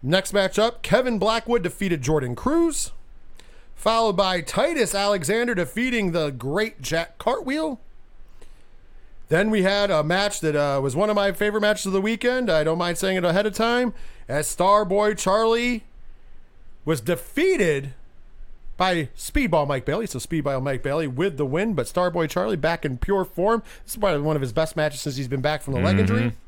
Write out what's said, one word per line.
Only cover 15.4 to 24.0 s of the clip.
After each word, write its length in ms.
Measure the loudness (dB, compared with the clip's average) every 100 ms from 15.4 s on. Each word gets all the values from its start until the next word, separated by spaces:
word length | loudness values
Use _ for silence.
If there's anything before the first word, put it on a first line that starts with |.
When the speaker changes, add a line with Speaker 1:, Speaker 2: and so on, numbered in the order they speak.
| 4 2 2 -2 -6 -16 -16 -16 -16 -16 -18 -18 -16 -10
Speaker 1:
was 160 | -2 -2
defeated 960 | 0 -4 -2 0 2 4 2 2 -4 -12 -18 -18 -18 -14 -12 -10 -10 0
by 320 | 2 2 -2 -8
Speedball 500 | -2 0 4 2 2
Mike 200 | 0 0
Bailey. 200 | -2 -2
So 120 | -6
Speedball 440 | -4 -2 0 -2
Mike 200 | -2 -2
Bailey 240 | -2 -2 -2
with 320 | 0 -2 0
the 80 | -2
win, 260 | 0 0
but 140 | 0 -2
Starboy 420 | 0 0 0 0
Charlie 280 | 0 0 0
back 280 | 0 0
in 140 | -2 -2
pure 260 | 0 0
form. 380 | 0 0 2 2 -2 -18
This 100 | -14
is 40 |
probably 220 | -2